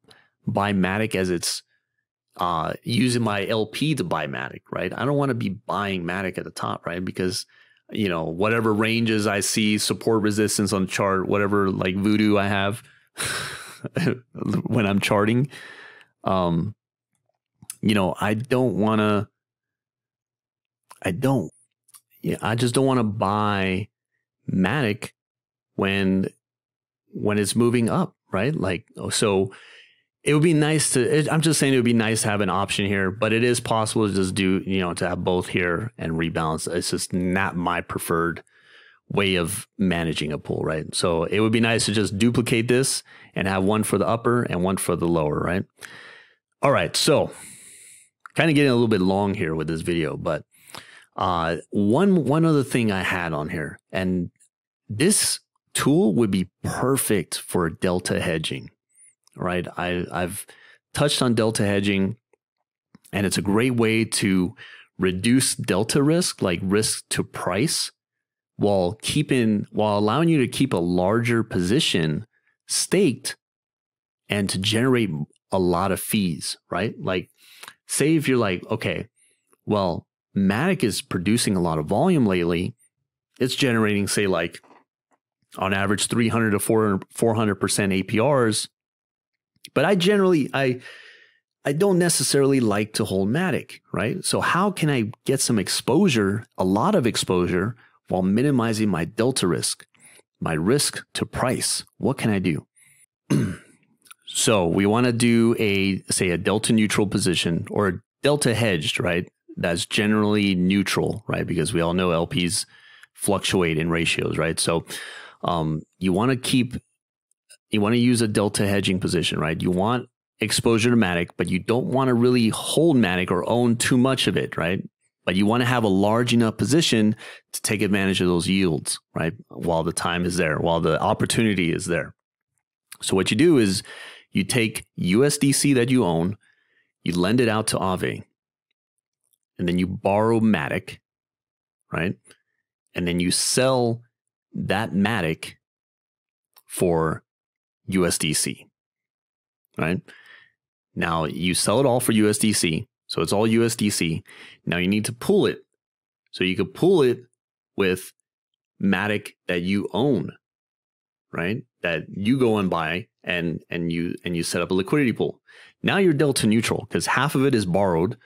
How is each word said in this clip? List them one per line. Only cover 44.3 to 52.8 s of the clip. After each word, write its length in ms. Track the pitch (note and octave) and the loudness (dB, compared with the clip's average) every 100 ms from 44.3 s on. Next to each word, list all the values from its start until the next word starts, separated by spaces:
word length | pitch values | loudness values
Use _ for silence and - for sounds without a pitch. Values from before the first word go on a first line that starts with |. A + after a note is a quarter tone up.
| A#2+ | 0
and 180 | A#2 - | 0 -2
one 140 | F2+ F#2+ | -2 -2
for 180 | - F2 | -2 -2
the 120 | E2+ | 0
lower, 300 | E2+ D2+ D2 | 0 0 -2
right? 260 | - F2+ - _ - - - - - _ _ _ | -2 -2 -4 _ -20 -20 -20 -20 -20 _ _ _
All 80 | C#3+ | 2
right, 240 | A#2 E2+ - | 2 2 0
so 360 | - C3+ F2 - - - - - - - _ _ - | 2 2 2 -6 -20 -20 -20 -20 -20 -20 _ _ -6
kinda 180 | - D#3+ | 0 2
getting 180 | D3 C#3+ | 4 4
a 40 | |
little 140 | A#2+ A#2+ | 4 4
bit 140 | G#2+ | 2
long 320 | F#2 F#2+ G2+ | 2 2 0
here 200 | G2 E2 | -2 -4
with 120 | D#2+ D#2 | -4 -4
this 140 | D#2+ | -4
video, 360 | E2 E2+ D2+ C#2 | -2 -2 -2 -4
but, 280 | - D2 - _ - - - - - - | -4 -6 -8 _ -20 -20 -20 -20 -14 -4
uh, 400 | F#2 F2 E2 E2 - | 0 0 0 -4 -4
one, 540 | - G2+ B2+ G3+ F#3 | 0 2 4 4 4
one 200 | B2+ D3+ E3 | 2 2 2
other 180 | D3+ | 2
thing 260 | C3 C3 | 2 0